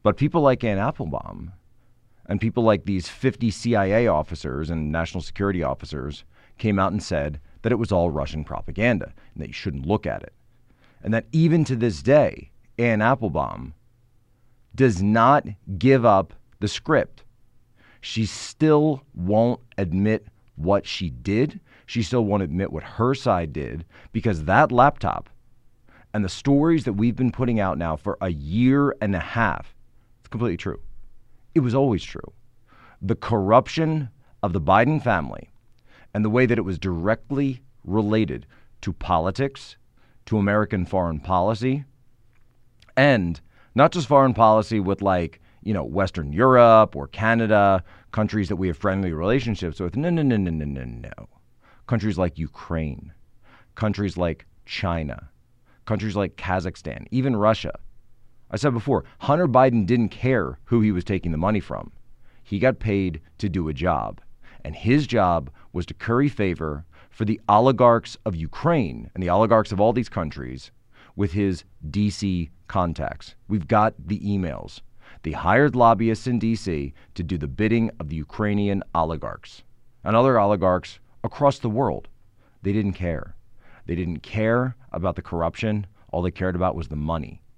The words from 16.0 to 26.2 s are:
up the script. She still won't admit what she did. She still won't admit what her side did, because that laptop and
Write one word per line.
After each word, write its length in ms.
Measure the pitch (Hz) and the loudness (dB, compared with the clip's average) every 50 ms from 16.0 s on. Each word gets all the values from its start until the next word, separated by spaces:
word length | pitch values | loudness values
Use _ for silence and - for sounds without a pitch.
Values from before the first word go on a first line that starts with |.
| 117 | 6
up 280 | 117 101 95 87 - - - _ _ - _ | 6 6 6 4 0 -10 -20 _ _ -10 _
the 80 | 101 104 | -6 -6
script. 540 | - - - - 156 131 - - - - - - _ _ _ _ _ _ _ _ _ _ _ _ _ _ | -6 -6 -2 2 2 2 2 0 -10 -20 -20 -20 _ _ _ _ _ _ _ _ _ _ _ _ _ _
She 260 | - - - 113 113 | -14 -8 -4 -4 -4
still 800 | 98 - - - - - _ 147 156 151 147 151 156 143 131 _ _ - | -4 -6 -12 -14 -16 -4 _ 4 4 6 6 4 2 -2 -4 _ _ -12
won't 460 | - 87 92 104 107 117 123 123 - - _ _ | -8 -4 0 2 2 2 2 0 -4 -8 _ _
admit 500 | - 101 85 80 95 101 107 110 - - - _ _ _ _ _ | -6 -4 -2 0 0 2 2 0 -2 -4 -12 _ _ _ _ _
what 300 | - 76 90 101 101 - | -6 0 0 0 0 0
she 240 | - - - 95 80 | -4 -10 -8 -8 -8
did. 500 | 64 60 60 95 101 113 139 151 - 196 _ _ _ _ _ | -8 -8 -4 -2 0 0 0 -2 -4 -14 _ _ _ _ _
She 160 | - - 120 107 | -8 -4 -4 -4
still 200 | - 131 123 113 | 0 0 0 0
won't 200 | 101 101 101 95 | 2 0 0 -2
admit 280 | 76 71 90 98 - | -2 -2 -4 -4 -4
what 120 | - 80 - | -6 -10 -12
her 300 | - - - 113 127 139 | -10 -4 -2 0 0 0
side 380 | 135 - 127 101 90 85 78 | 0 0 0 0 0 0 -4
did, 340 | 64 78 69 57 60 80 85 _ _ - - - - | -6 -8 -8 -8 -8 -12 -12 _ _ -20 -20 -8 -8
because 320 | 113 - 117 98 80 76 | -2 -2 0 -2 0 0
that 260 | 80 95 120 151 - | 2 4 4 4 4
laptop 580 | 123 120 127 147 - - - 87 50 50 - - - - _ _ _ _ _ - _ _ _ - - - - _ - | 6 4 4 4 4 0 -4 -4 -4 -6 -10 -14 -20 -20 _ _ _ _ _ -20 _ _ _ -20 -20 -20 -20 _ -4
and 100 | 107 | -4